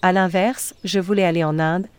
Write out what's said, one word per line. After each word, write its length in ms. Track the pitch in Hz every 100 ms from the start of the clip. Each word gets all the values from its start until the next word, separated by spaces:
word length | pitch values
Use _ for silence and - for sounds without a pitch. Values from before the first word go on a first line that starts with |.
À 120 | 185
l'inverse, 600 | 190 185 185 220 262 - -
je 160 | 185 196
voulais 260 | 180 202 180
aller 180 | 165
en 160 | 156 156
Inde, 260 | 160 180 196